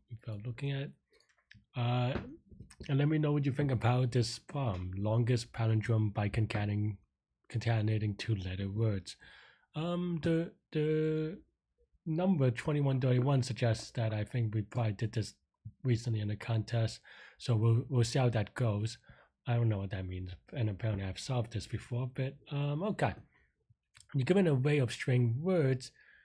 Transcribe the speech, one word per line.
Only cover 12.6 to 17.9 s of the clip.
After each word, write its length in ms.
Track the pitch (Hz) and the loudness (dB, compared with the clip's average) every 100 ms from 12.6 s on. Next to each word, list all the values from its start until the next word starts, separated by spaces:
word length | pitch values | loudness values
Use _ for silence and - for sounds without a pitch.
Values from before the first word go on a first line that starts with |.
| - 147 139 131 | 0 0 2 2
thirty-one 440 | 127 127 131 139 | 2 4 4 2
suggests 480 | 120 110 120 110 - | 0 0 0 0 -2
that 200 | - 110 | -4 -2
I 120 | 107 | -2
think 320 | 107 127 110 110 | -2 -2 0 -2
we 80 | |
probably 300 | 101 123 113 | -4 -2 -2
did 180 | 101 110 | 0 -2
this 240 | 113 104 - _ _ - - | -2 -4 -8 _ _ -20 -6
recently 360 | 131 117 120 110 | 0 0 0 -2
in 120 | 104 | -2
a 40 | 104 | -4
contest, 640 | - 113 110 117 110 - - - - - | -2 -2 0 0 0 -2 -14 -20 -20 -12
so 180 | - 113 | 0 2
we'll, 280 | 117 113 | 4 4
we'll 160 | - | 2